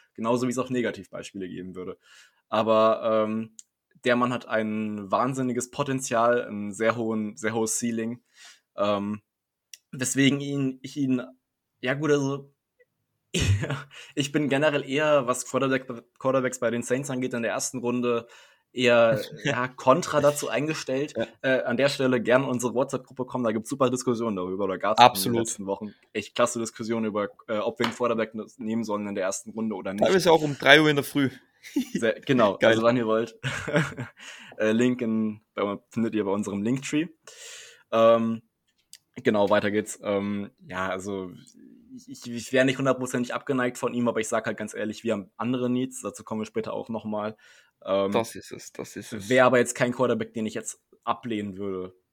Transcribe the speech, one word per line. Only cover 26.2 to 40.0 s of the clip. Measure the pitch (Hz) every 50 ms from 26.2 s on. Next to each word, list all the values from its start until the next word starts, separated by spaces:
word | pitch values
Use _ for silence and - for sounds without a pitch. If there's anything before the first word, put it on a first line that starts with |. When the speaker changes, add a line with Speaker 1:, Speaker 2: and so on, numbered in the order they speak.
| 104 - -
Speaker 1:
klasse | - 120 117 - 117
Diskussionen | 113 113 - - 113 107 113 113 110
über, | 107 98 104 101 98 - - - -
äh, | 113 104
ob | 104 120 110 -
wir | 120
einen | 117 117
Quarterback | - 123 117 117 110 110 - -
ne-, | 110 104 - - -
nehmen | 117 110 113 113 113
sollen | 107 104 104 104 101
in | 101
der | 101 92
ersten | 95 98 - - 110
Runde | 98 110 113 110 107
oder | 92 92 95 95
nicht. | 104 107
Speaker 2:
Teilweise | - 190 185 - 175
auch | 160 160 156
um | 147 139 -
drei | - 135 143 156
Uhr | 156 151
in | 147
der | 143 131
Früh. | - - 143 139 123 - - - _ _ _ - - -
<laughs> | 294 240 - -
Speaker 1:
Sehr, | - 113 113 - -
genau, | - - 135 123 110 101 92 -
Speaker 2:
Geil. | - 110
Speaker 1:
also | 113 110 113
wann | 117 123
ihr | 127 117
wollt. | 110 110 110 117 113 - - - 131 - - -
<laughs> | - 151 147 147 - - - 120 - - - - - - - - - - -
Äh, | 107 110 110
Link | 113 123 127 123 123 120
in, | 113 110 110 110 107 107 107 - _ _
bei, | - 101 101 101 95 - _
findet | - 117 113 110 107
ihr | 107 101
bei | 98
unserem | 98 104 104 101 98 101 101
Linktree. | 113 127 135 - - - 151 165 - - _ _ - - - - - - - - - - _ _ _ 110
Ähm, | 113 113 113 117 117 113 113 113 113 - _ _ _ _ _ _ _ _ _ - - _ _ _
genau, | - - 123 107 104 101 95
weiter | 104 104 104 104
geht's. | 101 107 104 - - -